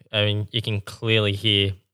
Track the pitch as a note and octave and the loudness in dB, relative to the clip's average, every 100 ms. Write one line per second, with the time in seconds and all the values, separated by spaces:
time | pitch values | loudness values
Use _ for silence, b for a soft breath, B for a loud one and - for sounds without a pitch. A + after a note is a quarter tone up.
0 | - A2 G#2 G#2 G#2 A#2 A2+ G#2 - - | -6 0 0 0 -2 -4 -2 -4 -6 -6
1 | A2+ A2 G#2 G2 G#2+ G2+ G2 F#2 _ | 0 2 2 0 0 2 0 -4 _